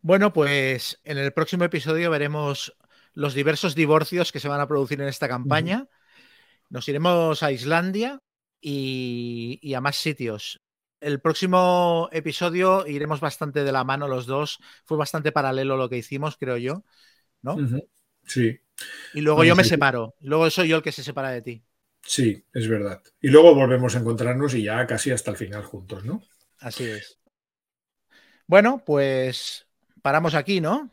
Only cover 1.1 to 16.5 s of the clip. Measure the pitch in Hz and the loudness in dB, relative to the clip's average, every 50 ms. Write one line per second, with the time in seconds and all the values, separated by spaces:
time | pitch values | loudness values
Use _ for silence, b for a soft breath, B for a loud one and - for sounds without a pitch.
1.1 | 151 139 139 139 - - 160 - - 180 175 170 - 160 123 156 160 160 170 170 | -6 -4 -4 -2 -2 -2 -4 -2 -2 -2 -2 -2 -2 -4 -4 -2 -2 0 0 0
2.1 | 160 147 147 147 151 151 147 143 139 - - - _ _ b b b b b b | 0 0 -2 -4 -4 -4 -4 -4 -4 -6 -8 -14 _ _ b b b b b b
3.1 | b - 143 143 127 135 139 151 160 143 - 180 135 160 160 143 156 156 156 - | b -6 -4 -4 -2 0 0 0 0 0 -2 -4 0 0 2 4 4 2 2 0
4.1 | 185 175 175 - - 139 - 143 143 143 143 139 151 139 139 123 147 135 139 139 | -2 -2 -2 -2 -4 -8 -6 -4 -4 -4 -2 -2 -2 -2 -2 -2 -4 -6 -6 -8
5.1 | 131 - 151 123 127 123 123 135 147 156 160 170 190 240 277 _ b b b b | -6 -6 -6 -4 -4 -4 -2 0 0 0 0 0 -4 -4 -6 _ b b b b
6.1 | b b b b b b b b b b b _ - 127 - - 139 143 160 180 | b b b b b b b b b b b _ -12 -10 -6 -4 -4 0 2 2
7.1 | 175 175 165 160 156 - 165 147 139 120 120 143 165 165 175 185 190 208 226 254 | 2 4 2 2 0 0 -2 -2 -2 -2 -2 -2 0 0 0 -2 -4 -4 -4 -6
8.1 | 285 269 _ _ _ _ _ _ _ _ _ 151 143 139 135 131 131 127 127 123 | -8 -12 _ _ _ _ _ _ _ _ _ -8 -6 -6 -4 -4 -4 -6 -6 -6
9.1 | 120 120 120 120 120 117 117 117 131 - - 139 135 127 127 143 143 - - 160 | -6 -6 -6 -8 -8 -8 -8 -10 -10 -12 -10 -8 -6 -2 -2 -2 -4 -2 -4 -4
10.1 | 147 - 131 113 107 104 - - - _ _ _ _ _ _ _ _ _ - 147 | -4 -4 -6 -8 -8 -8 -10 -14 -16 _ _ _ _ _ _ _ _ _ -6 -4
11.1 | 143 139 _ 165 160 - 190 180 180 185 180 180 180 180 175 175 170 165 165 - | -4 -2 _ -2 -2 0 0 2 4 4 4 4 4 4 2 2 2 0 -2 -2
12.1 | - 160 151 170 - - 175 175 165 180 185 185 190 190 180 151 147 143 147 151 | -6 -6 -6 -6 -6 -4 -4 -2 0 2 2 2 2 2 0 -4 -6 -6 -4 -4
13.1 | 156 139 160 147 - - 156 147 135 147 143 139 135 131 127 131 135 139 147 139 | -4 -4 -4 -6 -6 -6 -8 -4 -4 -2 -2 0 0 0 -2 -2 -4 -4 -4 -4
14.1 | 131 127 120 120 135 139 151 147 - - b b b b b _ 160 151 147 143 | -6 -6 -6 -4 -4 -4 -4 -4 -8 -14 b b b b b _ -4 -4 -4 -4
15.1 | - 160 143 151 147 151 135 135 131 135 135 135 135 135 131 117 127 123 113 - | -4 -4 -4 -2 0 0 0 0 -2 -2 -2 -2 -2 -2 -2 -4 -4 -8 -8 -8
16.1 | 139 139 147 151 147 _ - 127 | -8 -6 -6 -8 -8 _ -6 -6